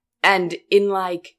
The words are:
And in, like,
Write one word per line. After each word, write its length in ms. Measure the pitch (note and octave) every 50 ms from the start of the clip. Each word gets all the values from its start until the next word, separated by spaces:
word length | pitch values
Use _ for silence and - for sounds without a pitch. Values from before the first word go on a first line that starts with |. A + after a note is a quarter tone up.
| _ _ _ _
And 340 | - F#3+ G3 F#3 F3+ E3+ E3+ - _ _
in, 200 | G3+ G3+ G3+ G3+
like, 460 | G3 F#3+ F#3 F3+ F3+ F3 - - _